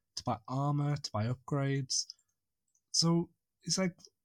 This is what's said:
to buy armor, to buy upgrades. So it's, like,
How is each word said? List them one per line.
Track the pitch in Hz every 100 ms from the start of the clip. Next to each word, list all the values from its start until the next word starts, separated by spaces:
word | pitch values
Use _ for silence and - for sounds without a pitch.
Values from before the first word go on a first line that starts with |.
| _ -
to |
buy | - 113 -
armor, | 131 143 143 143 147
to | -
buy | 107 110
upgrades. | 127 - 143 139 139 135 - - - _ _ _ _ _ _ _
So | - 165 170 170 _ _ _
it's, | - 165
like, | 190 - - _